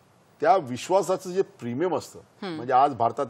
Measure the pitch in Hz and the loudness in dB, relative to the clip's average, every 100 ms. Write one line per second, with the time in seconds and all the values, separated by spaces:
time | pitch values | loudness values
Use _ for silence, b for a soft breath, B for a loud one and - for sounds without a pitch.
0 | b _ _ _ 151 190 131 123 - 190 | b _ _ _ 2 4 0 -8 0 0
1 | 170 185 185 185 185 - 120 123 180 139 | 2 -2 -2 -4 -4 -8 -8 -4 -2 -2
2 | - - - _ 196 156 123 127 143 120 | -6 -16 -20 _ -10 -8 2 4 4 2
3 | 117 113 | -2 0